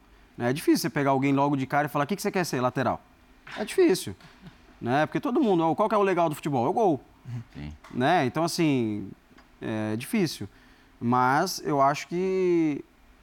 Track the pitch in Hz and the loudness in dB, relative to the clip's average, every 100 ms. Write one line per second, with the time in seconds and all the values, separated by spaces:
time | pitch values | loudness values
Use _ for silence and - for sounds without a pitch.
0 | - - _ - 120 139 - 294 165 151 | -16 -20 _ -4 -2 0 2 2 0 0
1 | 139 139 139 139 143 143 131 147 147 151 | 2 2 2 2 2 0 0 0 0 -2
2 | 143 202 208 185 175 139 123 139 117 85 | -2 -2 -2 -2 -2 0 0 0 -2 -2
3 | - _ _ - - - 214 - 349 175 | -8 _ _ -20 -18 -10 -4 2 4 4
4 | - 95 - - - - - - 117 135 | -2 -12 -18 -20 -20 -20 -20 -10 -2 0
5 | 156 330 294 254 233 180 165 156 220 220 | 0 -2 0 2 4 4 2 2 2 2
6 | 196 175 165 147 160 139 123 214 208 139 | 2 2 0 0 -2 0 0 2 2 0
7 | - _ - 120 - - 73 76 - - | -4 _ -14 -12 -12 -12 -12 -14 -10 -2
8 | 131 175 131 151 165 - 160 135 113 104 | 2 2 2 0 -2 0 0 2 0 -4
9 | 95 - _ - - _ 123 110 107 110 | -8 -16 _ -20 -20 _ -8 -6 -4 -6
10 | 127 226 165 - 101 - - - _ _ | -4 -2 -2 -4 -12 -16 -20 -20 _ _
11 | 120 123 127 139 180 - - 147 139 147 | 0 2 2 2 0 -4 -4 2 2 2
12 | - 175 190 190 180 175 160 139 - _ | -4 -4 -2 0 2 2 2 -2 -10 _
13 | _ _ | _ _